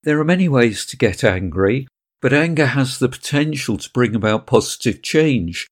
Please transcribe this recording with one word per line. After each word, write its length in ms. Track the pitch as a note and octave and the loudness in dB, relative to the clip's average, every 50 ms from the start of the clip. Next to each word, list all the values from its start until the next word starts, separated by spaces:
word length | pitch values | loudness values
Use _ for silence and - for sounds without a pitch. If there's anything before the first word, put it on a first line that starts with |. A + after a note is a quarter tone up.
| _ | _
There 160 | C#3+ D3+ D3+ | 0 0 0
are 40 | D#3 | 2
many 240 | D#3 F3+ F3+ F#3+ E3+ | 2 2 2 2 2
ways 380 | C#3 B2+ A#2+ A#2 G#2 - - | 4 4 4 2 2 -2 -10
to 100 | - - | -12 -6
get 280 | B2+ B2+ A2 F#2 - - | -2 0 0 0 2 0
angry, 640 | A#2 F#2 F#2 F#2+ F2+ D#2+ F2+ F#2+ G2 A2+ C3 C3+ - _ _ _ _ _ _ - | 0 0 0 -4 -6 -2 0 2 2 2 0 -4 -8 _ _ _ _ _ _ -2
but 100 | C3 C3 | 0 2
anger 340 | D3 D#3+ E3+ E3+ D3 D3+ | 2 2 0 0 0 0
has 340 | C3 B2 C#3+ C3+ B2+ B2+ - | 2 2 0 0 -2 -2 -2
the 80 | C3 B2 | -2 -2
potential 680 | B2+ - - - - C#3+ D3 D#3 D3+ C#3 - - A2 | -2 -4 -10 -4 -2 0 0 -2 -4 -6 -4 -4 -4
to 140 | - - - | -6 -6 -6
bring 240 | _ B2+ B2 A2+ G#2+ | _ 0 0 0 0
about 320 | A2+ G2+ G#2+ G#2+ A2 - | 0 0 0 0 0 -2
positive 560 | - B2+ A#2 A#2 - - - - A#2+ G2 - - | 2 2 2 2 2 -10 -4 -4 -4 -4 -4 -8
change 640 | - - D#3 D#3+ D#3 C3+ A2+ F2 E2+ F2 - - - | -2 2 2 2 4 2 0 -2 -4 -8 -10 -12 -14